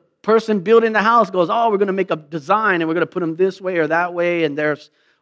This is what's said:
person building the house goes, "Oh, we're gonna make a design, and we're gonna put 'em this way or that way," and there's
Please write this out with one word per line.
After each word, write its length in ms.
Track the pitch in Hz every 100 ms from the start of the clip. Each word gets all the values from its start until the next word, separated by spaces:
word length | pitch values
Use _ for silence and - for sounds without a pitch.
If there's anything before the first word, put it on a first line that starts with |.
| _ _
person 380 | - 220 220 214
building 340 | 170 226 226
the 80 | 220
house 280 | 214 233 190
goes, 200 | 190 165
"Oh, 200 | - 233
we're 60 | 202
gonna 160 | 202
make 180 | 190 185
a 60 | 160
design, 640 | 151 165 139 208 214 180
and 80 | 160
we're 60 |
gonna 100 | 165
put 180 | 156 185
'em 140 | 165 160
this 240 | 190 185
way 160 | 185 175
or 100 | 151
that 260 | 165 175
way," 300 | 175 175 170
and 120 | 160 143
there's 340 | 151 143 - _ _ _